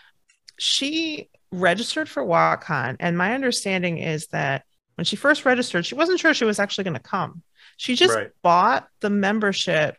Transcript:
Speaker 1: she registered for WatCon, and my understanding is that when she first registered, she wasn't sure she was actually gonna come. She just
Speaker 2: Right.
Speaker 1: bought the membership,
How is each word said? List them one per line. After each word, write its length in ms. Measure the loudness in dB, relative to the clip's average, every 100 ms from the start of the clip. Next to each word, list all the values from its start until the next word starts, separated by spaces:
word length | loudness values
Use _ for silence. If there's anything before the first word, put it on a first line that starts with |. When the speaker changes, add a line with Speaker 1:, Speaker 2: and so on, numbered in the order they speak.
| _ _ _ _ _ -8
Speaker 1:
she 720 | -2 -2 -2 -4 -4 -6 -14 _ -12
registered 560 | 0 2 2 -2 -4 -4
for 160 | -4
WatCon, 720 | 0 2 2 0 -2 -4 -4 -4
and 180 | -2 0
my 180 | -2
understanding 640 | -2 -2 -2 -2 -2 -2 -4
is 280 | -4 -6 -6
that 360 | -4 -2 -4 _ _ _ -8
when 80 |
she 100 | -6 0
first 280 | 2 2
registered, 420 | 2 2 0 -2 -4
she 80 |
wasn't 240 | -2 0 2
sure 160 | 2
she 100 | 2
was 140 | 2 0
actually 260 | -2 -2
gonna 140 | -4 -4
come. 440 | -4 -4 -4 -8 -20 _ -20 -12
She 180 | -4
just 200 | 2 4 4
Speaker 2:
Right. 140 | -2 _
Speaker 1:
bought 460 | 4 6 6 2 -4 _
the 100 | -2
membership, 840 | 0 2 2 0 0 0 2 0